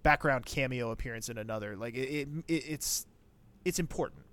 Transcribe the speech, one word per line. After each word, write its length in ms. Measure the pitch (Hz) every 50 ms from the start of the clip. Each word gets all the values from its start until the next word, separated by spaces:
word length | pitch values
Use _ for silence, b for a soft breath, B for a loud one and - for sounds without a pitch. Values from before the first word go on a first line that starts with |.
background 440 | - 151 147 - - 147 135 120 -
cameo 460 | - - 147 135 127 127 123 117 113
appearance 360 | 113 - - 127 113 113 -
in 100 | 120 117
another, 380 | 110 107 110 110 107 104 104 104
like, 180 | 95 113 120 113
it, 120 | 127 131 135
it, 180 | 151 147 139 143 147 160 -
it, 60 | - 165 156 - 151
it's, 360 | 156 - - - - - - - - - - - - - - - - - -
it's 140 | 180 - 190
important. 440 | 170 - - - 156 - - - - -